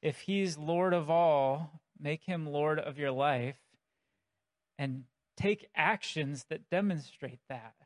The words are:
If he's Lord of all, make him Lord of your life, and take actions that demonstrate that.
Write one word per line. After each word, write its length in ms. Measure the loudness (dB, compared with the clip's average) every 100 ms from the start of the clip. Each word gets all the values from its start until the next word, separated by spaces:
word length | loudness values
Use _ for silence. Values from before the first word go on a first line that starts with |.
If 200 | -4 -4
he's 360 | -2 0 0 -2
Lord 360 | -2 2 4
of 160 | 2 2
all, 720 | 4 6 6 4 0 -4 -12 _ -8
make 240 | -6 -6
him 220 | -4 -6 -2
Lord 340 | 0 2 0
of 200 | -2 -4
your 120 | -2
life, 460 | 2 2 2 0 -6 _ _ _ _ _ _ _ _ _ _ _ -8
and 280 | -6 -6 -12 _ _ -4
take 340 | 0 0 -4 0
actions 720 | 2 2 -2 -4 -4 -4 -8
that 200 | -10 -2
demonstrate 720 | 0 2 0 -4 -12 -12 -12 _
that. 240 | -12 -12 _